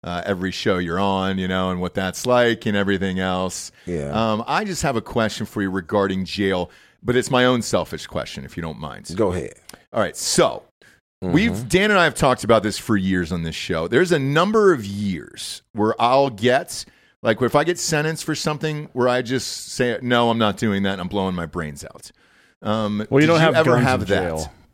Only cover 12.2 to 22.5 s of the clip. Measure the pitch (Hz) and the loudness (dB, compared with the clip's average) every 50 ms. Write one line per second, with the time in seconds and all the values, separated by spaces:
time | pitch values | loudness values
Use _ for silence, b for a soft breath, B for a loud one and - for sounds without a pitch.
12.2 | - 139 127 - - 107 117 110 95 107 95 - - - 110 101 92 95 95 90 | 2 2 2 2 4 4 4 4 4 0 -4 -4 -2 0 2 2 4 2 2 2
13.2 | 87 80 90 85 82 82 78 - - - 90 80 82 90 110 135 180 175 175 151 | 0 0 -2 -4 -4 -4 -6 -8 -6 -4 -2 -2 -2 2 2 2 4 4 2 0
14.2 | 131 135 143 156 175 202 220 220 208 196 170 131 104 101 101 101 104 101 92 76 | 2 2 2 2 2 4 4 4 6 6 4 4 0 -6 -6 -4 -2 -2 -4 -4
15.2 | 58 50 - - - - - - _ _ _ 104 104 110 107 - 113 120 127 139 | -8 -14 -14 -14 -12 -12 -12 -14 _ _ _ 0 0 0 2 2 2 4 4 4
16.2 | 139 139 117 95 107 123 123 139 180 - - - - b b b b b b b | 4 2 0 0 2 4 4 4 0 -4 -12 -12 -12 b b b b b b b
17.2 | - 117 113 - 123 117 - 196 - 160 180 - - - 160 147 147 156 160 - | -2 -2 0 2 0 2 4 2 2 2 -2 -2 -2 -2 -2 0 0 -2 -4 -4
18.2 | - - 156 - - 160 151 139 - 156 151 147 151 151 _ 131 120 127 123 127 | -4 -6 -6 -2 -2 -4 -4 -2 -4 -4 -4 -6 -8 -8 _ 0 2 2 2 0
19.2 | 120 110 131 123 - - - - - - - - 123 120 117 - 127 123 123 120 | 0 -2 -2 -4 -4 -6 -10 -10 -12 -12 -4 -2 -2 -2 -2 -4 -2 2 2 4
20.2 | 120 117 113 117 113 104 95 - 120 110 101 98 98 98 98 95 87 90 101 104 | 4 4 4 4 2 2 2 0 0 0 2 2 0 0 -2 -2 -6 -4 -2 -2
21.2 | 95 95 90 90 85 80 - 90 80 76 73 71 - - - - - - b b | -2 -2 -2 -4 -6 -6 -6 -6 -6 -6 -10 -12 -16 -18 -18 -20 -20 -20 b b
22.2 | b b b b b b | b b b b b b